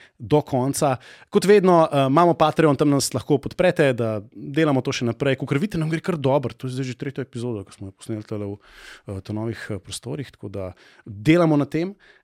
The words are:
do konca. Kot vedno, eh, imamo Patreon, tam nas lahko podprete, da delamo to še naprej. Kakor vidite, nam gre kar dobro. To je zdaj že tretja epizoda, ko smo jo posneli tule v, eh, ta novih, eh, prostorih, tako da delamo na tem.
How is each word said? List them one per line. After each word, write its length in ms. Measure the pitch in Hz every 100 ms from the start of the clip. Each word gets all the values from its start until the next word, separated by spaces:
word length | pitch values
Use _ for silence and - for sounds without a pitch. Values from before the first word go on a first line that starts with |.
| _ -
do 220 | 113 151
konca. 560 | - 131 131 139 147 123 - - -
Kot 200 | 208 180
vedno, 420 | 208 185 170 160
eh, 140 | 143 135
imamo 280 | 147 175
Patreon, 420 | 160 156 151 160 139
tam 120 | 151
nas 200 | 143 -
lahko 300 | 127 - 143
podprete, 540 | - - 180 175 143
da 280 | 120 117 107 110
delamo 520 | - 127 139 160 135
to 100 | 131
še 140 | 131 120
naprej. 300 | 117 139 131
Kakor 220 | 135 135
vidite, 220 | 208 170
nam 100 | 156
gre 100 | 165
kar 160 | - 165
dobro. 380 | 131 143 135
To 140 | - 131
je 60 |
zdaj 120 | 127 131
že 80 |
tretja 280 | 123 139 131
epizoda, 420 | 123 120 120 110 95
ko 60 |
smo 160 | - 98
jo 40 |
posneli 300 | - - 110
tule 220 | 104 107 101
v, 80 | 101 _ - - - -
eh, 140 | 95
ta 120 | -
novih, 240 | 107 113 107 -
eh, 80 | 101
prostorih, 500 | - - 123 147 131
tako 180 | - 98
da 240 | 101 92 - _ _ -
delamo 520 | 104 107 170 165 147
na 80 | 139
tem. 300 | 156 180 202 _ _